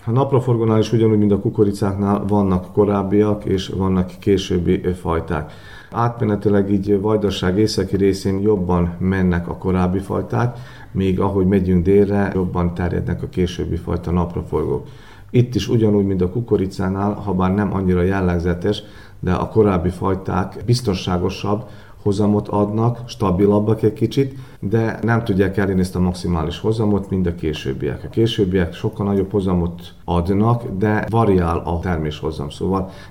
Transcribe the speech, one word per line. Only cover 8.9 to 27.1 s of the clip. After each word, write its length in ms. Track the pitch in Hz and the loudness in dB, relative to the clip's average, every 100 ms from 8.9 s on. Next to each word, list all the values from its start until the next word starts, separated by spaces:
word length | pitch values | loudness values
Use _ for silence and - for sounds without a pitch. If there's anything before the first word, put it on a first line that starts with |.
| - | 0
mennek 480 | 92 95 92 87 87 | 0 2 2 0 -2
a 100 | 78 | -6
korábbi 420 | 92 92 90 95 | -2 0 0 0
fajták, 580 | 95 98 - 113 120 - - - - | -2 -4 -2 -2 -2 -4 -14 -18 -8
míg 280 | - 95 92 | -2 0 2
ahogy 280 | 95 98 92 | 0 2 4
megyünk 360 | 101 90 90 | 4 4 2
délre, 480 | 85 101 98 101 98 | 4 4 4 2 0
jobban 400 | 95 90 87 87 | 0 -2 0 -2
terjednek 500 | 87 87 87 87 87 | -2 -2 -2 -4 -4
a 40 | 85 | -4
későbbi 480 | 90 87 - 82 85 | -2 -2 -2 -4 -4
fajta 360 | 87 85 87 | -4 -4 0
napraforgók. 760 | 87 85 - - 78 76 64 - - - - - | 0 0 -4 -4 -2 -2 -4 -6 -18 -20 -20 -2
Itt 260 | 123 123 101 | 0 2 0
is 120 | 107 | 0
ugyanúgy, 380 | 123 110 104 98 | 2 4 2 2
mint 160 | 95 | 0
a 80 | 90 | -2
kukoricánál, 840 | 120 117 101 95 - 95 98 101 | -2 0 0 0 -2 -2 -2 -2
ha 200 | 101 98 | -2 -2
bár 200 | 92 92 | 0 2
nem 200 | 98 101 | 2 0
annyira 280 | 98 92 90 | 0 0 2
jellegzetes, 840 | 90 98 90 87 87 87 101 104 - - - - | 2 0 0 0 -2 -2 -2 -4 -6 -18 -20 -6
de 140 | 90 | -2
a 140 | 90 - | -2 0
korábbi 420 | 113 104 92 87 | 2 4 4 0
fajták 760 | - 95 92 - 92 92 - 104 | -2 -2 -4 -4 -4 -4 -4 -2
biztonságosabb 1000 | 120 107 92 - 90 92 95 101 104 - - - - | 0 0 -2 -2 -2 -2 -4 -4 -4 -6 -16 -20 -6
hozamot 460 | 104 101 104 104 104 | -2 2 2 2 0
adnak, 520 | 101 104 110 117 120 - | 0 0 2 0 0 -6
stabilabbak 760 | - 98 90 101 104 107 110 | -2 0 4 4 4 2 2
egy 120 | 107 | 0
kicsit, 420 | - 110 135 135 - - - | 0 0 0 -2 -4 -18 -10
de 400 | 101 113 110 - | -2 0 0 -2
nem 220 | 107 113 | 0 0
tudják 340 | 113 95 95 98 | 2 2 2 0
elérni 240 | 98 92 | 0 2
ezt 140 | 92 92 | 0 0
a 40 | |
maximális 600 | 90 90 87 82 76 - | 0 0 -2 -2 -2 -4
hozamot, 500 | 107 113 104 101 | -2 0 2 0
mint 180 | 98 | 0